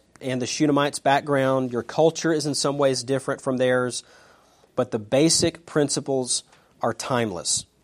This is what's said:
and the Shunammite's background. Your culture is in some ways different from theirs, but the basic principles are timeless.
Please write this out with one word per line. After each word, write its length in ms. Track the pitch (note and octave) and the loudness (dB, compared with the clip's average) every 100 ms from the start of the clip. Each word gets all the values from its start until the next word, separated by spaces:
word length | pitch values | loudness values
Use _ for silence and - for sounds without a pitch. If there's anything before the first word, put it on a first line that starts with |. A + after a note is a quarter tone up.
| _ - | _ -12
and 200 | C3+ B2+ | -6 -4
the 60 | B2 | -4
Shunammite's 520 | - D3+ C#3 C#3+ - | 0 2 4 2 0
background. 720 | C#3 C#3 D3 C#3 C3+ C3+ B2+ | 2 2 2 0 2 2 0
Your 100 | A#2+ | -4
culture 480 | - - D#3+ D#3+ D#3+ | -4 2 2 2 0
is 140 | D#3 D3 | 0 -2
in 100 | C3+ | -2
some 220 | D3 C#3+ | -2 2
ways 260 | C#3 B2+ | 2 0
different 380 | A#2+ C3+ C3+ C3 | -2 -4 -2 -6
from 160 | C3+ B2+ | -2 0
theirs, 460 | B2+ B2+ B2 A#2+ - - - _ _ _ _ - | 2 2 0 -6 -14 -20 -20 _ _ _ _ -4
but 140 | B2 | -2
the 80 | A2+ | -2
basic 680 | G#2 C3 D#3+ - E3+ - - | 0 2 4 4 0 -4 -4
principles 760 | D#3 C#3+ - C#3 C3+ B2 - - _ _ - | 0 0 -2 -2 -4 -2 -6 -8 _ _ -6
are 120 | B2 | -4
timeless. 720 | A2 - B2+ A2+ F2 - - - _ | -4 -2 -2 -2 -4 -4 -4 -6 _